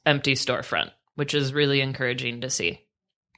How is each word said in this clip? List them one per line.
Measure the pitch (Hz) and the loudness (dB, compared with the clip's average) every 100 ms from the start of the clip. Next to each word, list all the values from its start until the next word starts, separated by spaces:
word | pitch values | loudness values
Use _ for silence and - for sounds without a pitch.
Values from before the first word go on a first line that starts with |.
empty | - 143 139 | 2 4 2
storefront, | 131 - 120 - 82 - _ _ | 0 0 -2 0 -2 -4 _ _
which | - 143 | -6 -2
is | 147 135 | 0 0
really | 143 143 139 | 2 2 2
encouraging | 135 135 127 123 123 120 | 0 -2 -2 -2 -4 -6
to | 127 | -6
see. | - 87 - _ _ _ _ _ | -2 -2 -4 _ _ _ _ _